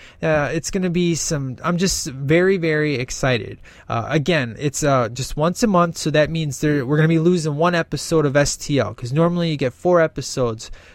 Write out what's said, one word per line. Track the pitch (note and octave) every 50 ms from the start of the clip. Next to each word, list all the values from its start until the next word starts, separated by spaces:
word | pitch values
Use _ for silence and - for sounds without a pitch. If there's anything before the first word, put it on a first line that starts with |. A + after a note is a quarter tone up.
| - - - -
Uh, | - D#3+ D#3 D3+ D3 B2 D#3
it's | E3 - -
gonna | - G3 F#3 F3+
be | E3 F3+ F3 E3+ E3
some, | - - - E3 C#3+ C#3 C3 B2 - -
I'm | E3 F3 E3
just | G3 F3+ - - - D#3+
very, | B2 C3+ C#3+ C3+ D#3+ F3 F3+ F#3+ G3 F#3
very | E3 D#3+ D#3 D3+ D3+ D3+ C#3+
excited. | A#2+ B2+ - - - - C3 B2+ A2 G#2 G2+ - - - - - - - -
Uh, | A2+ A#2 A2 G#2
again, | C#3 D#3+ C3 F3+ E3+ D3+ B2+ A2+ G#2+ -
it's, | C#3+ D3 - - D#3
uh, | C#3+ C#3 B2+ A#2+ A2
just | A#2+ B2 B2+ - - D3
once | D3+ F3 F3+ - -
a | A3
month, | F#3+ F3 F3 E3+ D#3+ -
so | - D#3+
that | C#3+ D3+ D3+ D3
means | D#3+ E3 D#3+ D3 C3 -
there, | - D3+ D3 C#3+ B2
we're | B2+ D3+ D3+
gonna | D#3 D#3+
be | E3 D#3+
losing | D#3+ F3 F3+ F3 D3+ D#3 C#3+
one | D3 E3 F3+ F3
episode | E3+ D#3+ - - - - - E3 D#3+ D3+ C#3+
of | C3
S | C#3+ C#3+ C#3+ - -
T | - - D3 C3+
L, | A2 - -
'cause | - B2+ A#2+
normally | C3 D#3 E3 F3 F3 F3 F3 E3
you | D#3 C#3
get | C#3+ B2+ -
four | - - F3+ F3+ E3+
episodes | D#3+ D#3+ - C#3+ C3+ - - C#3 B2+ A#2 A2+ A2+ - - - - - -